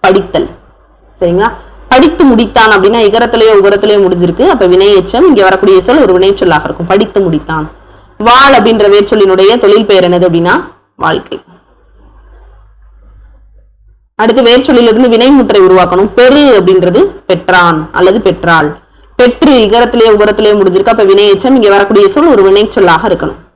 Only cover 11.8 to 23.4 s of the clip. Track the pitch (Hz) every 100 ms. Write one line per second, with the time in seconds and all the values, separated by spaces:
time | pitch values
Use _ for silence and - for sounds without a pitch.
11.8 | _ _ - - - - - - _ _
12.8 | - - - - - - _ _ _ _
13.8 | _ _ _ - 226 233 233 254 - 240
14.8 | 233 220 254 226 247 277 247 220 185 185
15.8 | 175 180 208 - 247 285 285 214 180 185
16.8 | 175 196 392 - _ 175 - 180 175 160
17.8 | 160 - 185 214 202 170 175 165 151 147
18.8 | _ _ _ - 247 240 - 262 214 233
19.8 | 240 240 226 208 214 214 214 208 190 185
20.8 | 202 226 196 196 208 196 254 269 208 196
21.8 | 202 202 196 302 320 233 190 196 208 -
22.8 | 180 165 220 180 - -